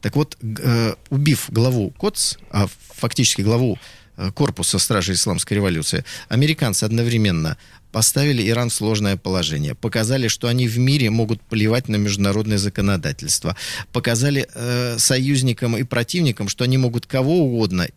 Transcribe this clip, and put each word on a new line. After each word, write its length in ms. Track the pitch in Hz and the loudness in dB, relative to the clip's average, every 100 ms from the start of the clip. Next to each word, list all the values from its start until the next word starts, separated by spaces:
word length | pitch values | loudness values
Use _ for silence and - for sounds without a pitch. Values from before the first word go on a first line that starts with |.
Так 140 | 107 143 | 0 0
вот, 220 | 151 - | -2 -4
г-, 220 | 113 107 | -8 -2
э, 320 | 131 117 113 - - | 2 2 2 -2 -4
убив 380 | 135 147 143 - | 0 4 2 2
главу 420 | 113 123 123 98 | 2 2 2 -2
КОЦ, 480 | - 202 - - - - | -2 -4 -2 -4 -6 -6
а 200 | - 98 - - - | 0 0 -2 -20 -6
фактически 460 | 117 - 123 - | -4 2 0 2
главу, 360 | 98 117 127 95 - - - - | 2 2 0 -2 -10 -20 -20 -8
э, 160 | 92 | -8
корпуса 460 | - 143 135 - 95 | -2 -2 0 -2 0
стражи 320 | - 110 87 | 2 0 0
исламской 460 | 90 - 87 - 104 | 0 0 -2 0 0
революции, 480 | 98 82 76 - - - - | 0 0 -2 -4 -6 -14 -4
американцы 560 | 113 147 156 127 98 110 | 0 2 2 0 0 0
одновременно 720 | 113 117 117 107 85 78 - - - - | 0 0 2 2 2 -2 -4 -10 -20 -8
поставили 580 | 110 113 - 147 131 104 | -2 0 2 2 2 2
Иран 220 | 113 120 | 0 0
в 20 | |
сложное 440 | - 104 110 104 98 | -2 0 0 0 -2
положение, 580 | - 92 82 76 73 64 | -2 -2 0 -2 -4 -4
показали, 520 | 113 110 107 135 117 | -4 -2 0 0 0
что 200 | - 120 | -2 -2
они 200 | 120 123 | 0 0
в 120 | 113 | 2
мире 320 | 131 143 117 | 2 2 2
могут 280 | 113 110 113 | 2 0 -2
плевать 460 | - 113 107 120 131 | -4 0 2 0 0
на 80 | 107 | 0
международное 600 | 104 98 101 101 107 104 | 0 0 0 0 0 0
законодательство, 960 | 101 - 98 98 78 - - - - - - - - | -2 0 0 0 -2 -6 -4 -2 -2 -6 -8 -10 -6
показали, 560 | 123 120 117 135 139 - - | -4 0 0 2 0 -2 -6
э, 400 | 120 123 123 117 | -4 -2 -4 0
союзникам 800 | - 131 131 139 127 113 123 113 | 2 2 2 2 2 0 0 0
и 60 | |
противникам, 640 | 123 117 117 180 160 107 101 | 0 -2 0 0 0 0 -4
что 160 | - | -2
они 160 | 123 131 | 0 2
могут 260 | 127 117 - | 2 -2 -4
кого 380 | 135 131 175 143 | -2 2 2 2
угодно 420 | 120 107 90 87 | 2 0 0 -2